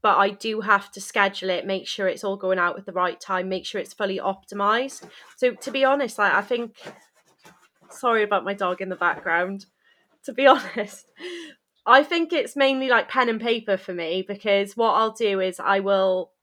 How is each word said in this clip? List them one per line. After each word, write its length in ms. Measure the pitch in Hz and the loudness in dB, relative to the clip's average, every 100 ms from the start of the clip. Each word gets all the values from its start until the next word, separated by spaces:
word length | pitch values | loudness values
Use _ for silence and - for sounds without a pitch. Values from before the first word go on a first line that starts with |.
but 160 | 220 165 | 4 4
I 120 | 196 | 2
do 300 | 202 226 214 | 0 -6 -6
have 300 | 208 202 - | 0 0 0
to 80 | - | -16
schedule 480 | 196 226 196 196 190 | -6 0 0 0 -4
it, 160 | 175 | -4
make 220 | 190 190 - | -2 -6 -6
sure 200 | - 190 | -4 -2
it's 180 | - | -2
all 120 | 202 196 | -6 -4
going 220 | 190 185 | -2 0
out 200 | 175 180 | 0 -2
at 60 | |
the 80 | 190 | -8
right 260 | 180 180 - | -2 -2 -4
time, 280 | - 185 185 | -6 -4 -2
make 160 | 185 | -6
sure 160 | - 202 | -6 -8
it's 140 | - | -10
fully 240 | - 202 196 | -6 -6 -2
optimized. 920 | - 190 - 202 202 226 269 - 180 - - - | -4 -6 -10 -2 0 0 -2 -10 -20 -20 -20 -2
So 180 | 254 | -2
to 160 | - - | -2 -8
be 140 | 262 | 2
honest, 340 | 262 277 254 - | 2 2 -2 0
like, 160 | 202 | 2
I 80 | 175 | 2
think, 340 | 208 233 233 _ - - _ _ _ _ - _ _ _ _ | 0 -4 -6 _ -20 -20 _ _ _ _ -20 _ _ _ _
sorry 360 | - 247 226 | -4 0 2
about 200 | 208 202 | 2 0
my 80 | 175 | -2
dog 300 | 202 185 180 | -4 -2 -2
in 60 | 190 | -6
the 60 | 180 | -2
background. 680 | 175 - 185 165 185 196 - _ _ _ _ _ | -2 -2 -2 0 -2 -6 -12 _ _ _ _ _
To 80 | - | -10
be 140 | 254 277 | 4 6
<laughs> 20 | |
honest, 580 | - - 233 208 - _ _ 349 349 320 - _ _ - | 6 4 -8 -8 -10 _ _ -14 -14 -16 -20 _ _ 6
I 160 | 262 | 6
think 300 | 294 339 330 | 6 0 0
it's 240 | 339 240 285 | -2 -2 2
mainly, 320 | 269 262 262 | 2 2 2
like, 200 | 233 - | 2 2
pen 200 | 262 240 | 0 0
and 120 | 226 | 0
paper 360 | 233 233 220 190 | -2 -2 0 -4
for 180 | - | -2
me, 300 | 175 165 185 185 | -8 -4 -4 -6
because 500 | 202 208 202 196 220 | -6 2 2 2 0
what 160 | 226 | 2
I'll 200 | 214 220 | 2 0
do 280 | 220 220 196 | 0 -2 0
is 200 | 185 180 | -2 -2
I 200 | - 196 | 0 0
will 520 | 196 196 190 185 175 _ | 2 2 2 0 -4 _